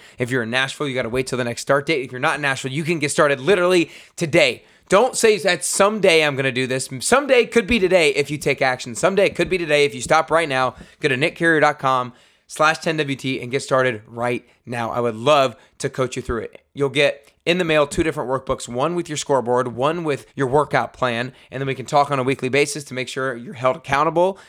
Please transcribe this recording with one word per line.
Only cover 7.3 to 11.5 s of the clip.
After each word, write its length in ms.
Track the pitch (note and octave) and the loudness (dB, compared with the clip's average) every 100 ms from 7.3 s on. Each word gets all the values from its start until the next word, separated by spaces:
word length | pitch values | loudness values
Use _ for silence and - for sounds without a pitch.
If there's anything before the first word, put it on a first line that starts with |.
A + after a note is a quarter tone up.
| B3+ A#3 | 2 4
could 220 | A#3 F#3+ | 0 2
be 100 | A#3 | 0
today 340 | F3+ F3+ D3+ | 4 4 4
if 200 | C#3 C#3 | 2 -2
you 60 | C#3+ | -2
take 240 | D3 C3+ | -2 0
action. 340 | C3+ B2+ B2+ A2 | 0 -2 -6 -2
Someday 340 | E3+ G3 F3+ | 0 2 0
could 200 | - F3 | 0 -2
be 80 | F3+ | -2
today 260 | E3 D3 | 0 2
if 100 | C#3+ | 2
you 80 | B2 | 0
stop 300 | A#2+ D#3 D#3 | 0 2 2
right 160 | D#3 D#3+ | 0 0
now. 280 | C3 B2+ - - _ | 0 -2 -4 -20 _
Go 80 | D3 | -2
to 80 | B2+ | 0
nickcarrier 420 | D3+ - E3+ | -2 0 2